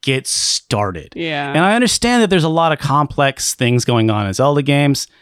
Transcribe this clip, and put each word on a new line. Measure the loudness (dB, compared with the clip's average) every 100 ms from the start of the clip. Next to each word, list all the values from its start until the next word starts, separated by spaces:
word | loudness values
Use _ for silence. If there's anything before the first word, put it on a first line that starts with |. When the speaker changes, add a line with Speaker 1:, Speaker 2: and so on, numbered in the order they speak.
Speaker 1:
get | -4 -4 -4
started. | -4 -4 -4 -4 -2 -2 -6 -12 -10
Speaker 2:
Yeah. | -6 -6 -4
Speaker 1:
And | 0 2
I | 2
understand | 0 0 0 2
that | 2
there's | 2 2
a |
lot | 2 0
of | 0
complex | 0 0 0 0 0 0 -6 -2
things | 0 2
going | 2 2 2
on | 0 -2
in |
Zelda | 0 2 2
games, | 2 2 2 0 -4 _